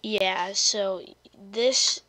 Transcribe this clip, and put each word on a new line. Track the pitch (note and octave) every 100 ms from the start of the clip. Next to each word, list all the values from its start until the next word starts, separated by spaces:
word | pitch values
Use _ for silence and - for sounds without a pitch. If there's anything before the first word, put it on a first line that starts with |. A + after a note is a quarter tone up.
yeah, | G#3+ G#3+ F#3+ F#3+ F#3
so | G3+ - G#3+ G3 F#3 - - - - G3
this | G#3+ B3 C4 - -